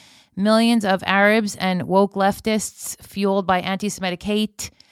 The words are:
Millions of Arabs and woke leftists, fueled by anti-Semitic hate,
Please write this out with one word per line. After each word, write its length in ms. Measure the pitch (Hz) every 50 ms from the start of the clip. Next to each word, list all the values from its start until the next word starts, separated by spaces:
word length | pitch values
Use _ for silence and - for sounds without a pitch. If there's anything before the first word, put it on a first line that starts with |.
| - - - - _ _ _
Millions 480 | 185 196 214 220 226 233 233 240 233 214
of 200 | 190 190 185 -
Arabs 500 | - 190 196 202 208 214 226 214 202 -
and 280 | - 185 185 185 180 -
woke 320 | - 180 190 202 196 -
leftists, 880 | 196 190 196 196 - - 220 214 214 - - - - - - - -
fueled 440 | - - - 196 196 196 196 202 190
by 160 | 175 185 180
anti-Semitic 640 | - 180 196 185 208 208 - - 190 185 180 175 -
hate, 480 | 202 208 214 214 214 - - - - - _ _ _